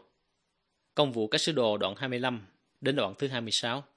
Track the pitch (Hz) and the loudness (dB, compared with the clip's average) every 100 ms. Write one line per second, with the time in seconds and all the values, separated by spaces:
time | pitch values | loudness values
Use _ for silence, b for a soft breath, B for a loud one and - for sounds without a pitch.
0 | - _ _ _ _ _ _ _ _ - | -10 _ _ _ _ _ _ _ _ 0
1 | 143 117 107 151 - 147 113 104 95 104 | 2 2 0 0 2 2 2 2 0 -2
2 | 131 123 127 120 98 _ _ _ 135 143 | -4 -2 -2 -4 -8 _ _ _ -2 0
3 | 98 - 139 127 113 - 117 131 143 | -2 -2 -4 -4 -2 -2 -2 -4 -6